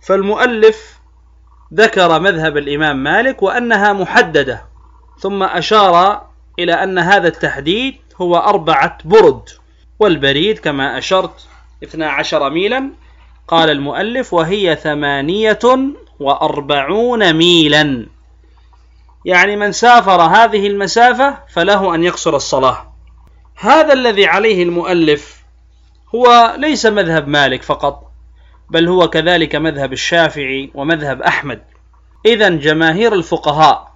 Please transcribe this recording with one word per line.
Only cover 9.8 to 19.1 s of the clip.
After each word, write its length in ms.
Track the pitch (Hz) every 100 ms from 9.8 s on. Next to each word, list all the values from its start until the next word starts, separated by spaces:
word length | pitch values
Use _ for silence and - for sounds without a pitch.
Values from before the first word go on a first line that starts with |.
| _ _
والبريد 580 | 214 156 135 139 190 214
كما 400 | 160 143 135 127
أشرت 480 | 123 190 170 - - - - -
اثنا 260 | 143 160 156
عشر 400 | 139 156 156 143
ميلاً. 400 | 156 202 247 269 - _ _ _ _ -
قال 220 | 165 165
المؤلف: 640 | 143 139 131 202 247 247
"وهي 420 | 175 160 208 190 147
ثمانية 840 | 156 147 147 139 139 196 220 214 240 262 269 285 - _
وأربعون 1120 | 139 143 156 143 139 143 139 202 240 233 196
ميلاً"، 720 | 160 170 175 151 147 151 127 107 _ _ _ _ _ _ _ _ _ _